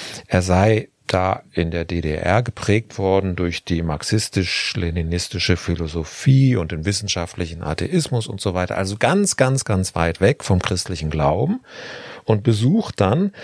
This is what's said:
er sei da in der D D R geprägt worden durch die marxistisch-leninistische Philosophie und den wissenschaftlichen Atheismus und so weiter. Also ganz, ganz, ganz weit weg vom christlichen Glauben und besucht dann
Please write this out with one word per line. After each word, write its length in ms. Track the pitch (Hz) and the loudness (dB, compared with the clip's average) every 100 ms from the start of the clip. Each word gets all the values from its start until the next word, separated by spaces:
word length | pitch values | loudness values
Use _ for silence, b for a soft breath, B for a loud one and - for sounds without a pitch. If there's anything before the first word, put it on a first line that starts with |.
| B B - | B B -2
er 160 | 92 | 0
sei 480 | 90 92 104 107 - _ - | 4 4 4 2 -2 _ -2
da 380 | 95 92 - - | 0 0 -2 -4
in 180 | - 82 | -4 -2
der 140 | 85 82 | -2 -4
D 160 | 85 | -4
D 140 | 80 78 | -2 -2
R 280 | 87 104 | 2 2
geprägt 540 | 120 - - 104 110 - | 0 -2 0 0 0 -2
worden 400 | 95 98 95 90 | 0 2 0 -2
durch 260 | 87 82 | -2 -4
die 180 | - 85 | -2 -2
marxistisch-leninistische 1700 | 82 73 - - - 101 87 - - - 87 85 80 87 - 92 - 85 | 0 -4 -2 -2 0 -2 -2 -2 -4 -4 -2 -2 -2 -2 -4 -2 0 0
Philosophie 1040 | - 85 80 82 76 - - 135 135 120 | 0 -4 -4 -4 -6 -2 2 4 4 2
und 160 | 80 | -2
den 100 | 80 | -4
wissenschaftlichen 800 | 80 98 101 92 85 - 85 82 | -2 -2 -4 -4 -6 -6 -8 -6
Atheismus 640 | 73 80 - 180 - 123 110 | -6 -4 0 0 0 -2 -4
und 140 | 98 | -4
so 120 | 101 | -2
weiter. 220 | 90 90 - | -2 -2 -2
Also 200 | 95 104 | -4 0
ganz, 400 | 123 190 196 - | 2 4 2 2
ganz, 260 | 131 135 | 2 2
ganz 320 | - 95 92 - | 0 0 0 0
weit 240 | 82 82 | 0 4
weg 240 | 98 143 | 2 2
vom 180 | - 92 | 2 2
christlichen 480 | - 92 - 87 80 | 2 -2 -2 -4 -2
Glauben 520 | 80 71 87 143 254 B B B B B B - | 0 2 2 2 -2 B B B B B B 0
und 180 | 107 | 2
besucht 560 | 110 104 120 214 - - | 2 2 2 2 0 0
dann 320 | 95 139 196 B | 2 2 0 B